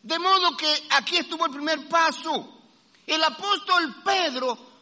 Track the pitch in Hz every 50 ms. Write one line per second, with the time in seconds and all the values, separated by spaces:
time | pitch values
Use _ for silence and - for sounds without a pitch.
0 | _ 214 320 330 349 381 381 381 359 349 285 - 311 302 302 294 302 - - 277
1 | - - 349 349 - - 339 320 330 320 262 285 294 311 320 294 - 285 330 339
2 | 330 320 269 - - 330 302 208 - - - - _ _ _ _ _ _ _ _
3 | _ - 302 320 320 311 320 - 381 403 403 339 - - 370 349 330 277 196 -
4 | - 392 392 381 349 311 247 254 254 254 226 - - - _ _